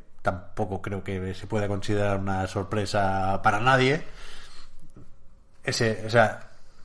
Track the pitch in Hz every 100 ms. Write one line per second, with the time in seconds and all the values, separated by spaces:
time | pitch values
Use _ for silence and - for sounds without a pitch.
0 | - - 101 92 - - 101 95 101 98
1 | 98 95 95 92 - 107 101 101 101 104
2 | 101 98 98 95 92 104 98 104 98 104
3 | 95 95 95 98 113 104 123 131 127 156
4 | - - - - - - - - - -
5 | - - - - - - - - 117 107
6 | 107 117 110 - - - - -